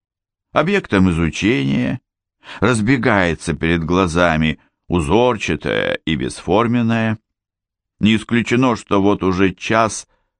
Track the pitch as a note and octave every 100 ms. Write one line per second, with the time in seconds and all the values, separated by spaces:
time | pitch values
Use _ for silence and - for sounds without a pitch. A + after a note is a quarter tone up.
0 | _ _ _ _ _ - D#3+ G3 - G2
1 | F#2 E2 E2 - G2+ C#3 C3+ C3 B2 -
2 | - _ _ _ - - G#2 A#2 G#2+ C3+
3 | B2 G2+ F2 D2+ - C#2+ E2 E2+ D#2+ F2+
4 | F2+ E2 F2 D#2 D#2 D2 _ _ - F2
5 | C#2+ G#2 B2 G#2+ - D#2 C#2+ G#1+ G1+ -
6 | - C#2 B1+ - - G2+ A#2 A#2+ A2+ A2+
7 | A2+ A2 _ _ _ _ _ _ _ _
8 | G#2 G#2+ - A#2 G#2 B2 C3 G#2+ - G2+
9 | G2 G2 F#2 F#2 F#2+ - - A2+ A2 -
10 | - _ _